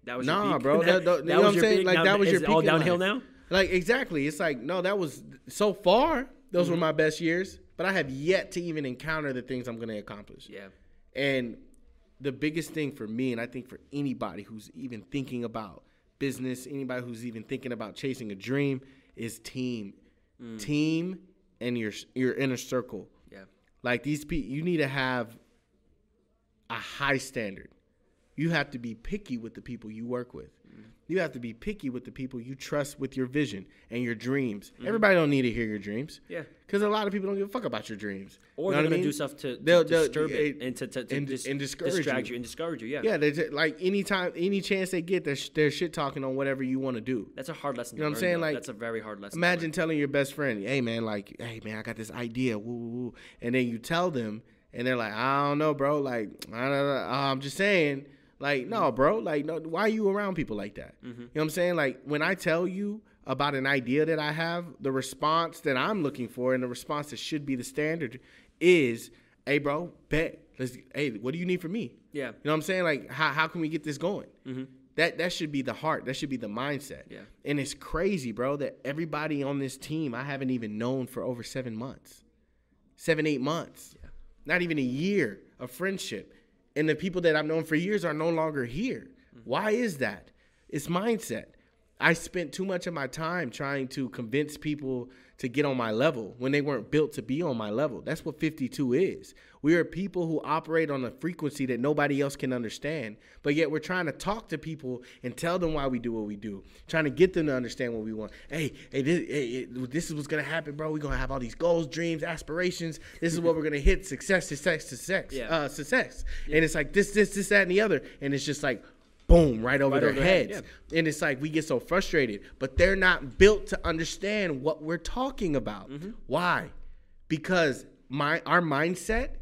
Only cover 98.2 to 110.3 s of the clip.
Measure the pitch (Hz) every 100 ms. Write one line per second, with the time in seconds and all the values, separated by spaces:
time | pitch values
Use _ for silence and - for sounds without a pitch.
98.2 | - 147 160 156 123 - 135 123 185 101
99.2 | - - - - 143 170 156 - 190 180
100.2 | 170 156 - 156 160 160 156 139 123 -
101.2 | 160 175 151 - 131 120 127 151 143 139
102.2 | 139 143 139 123 113 - 143 156 113 107
103.2 | - - 147 147 160 151 151 185 165 131
104.2 | - 220 - 156 156 151 131 123 - -
105.2 | 123 117 170 180 170 156 139 127 117 113
106.2 | 104 104 107 98 - - - 165 151 123
107.2 | 185 185 156 131 120 - 127 117 110 110
108.2 | 104 - - 143 147 - - 131 139 170
109.2 | 123 143 127 127 123 123 127 139 175 156
110.2 | 143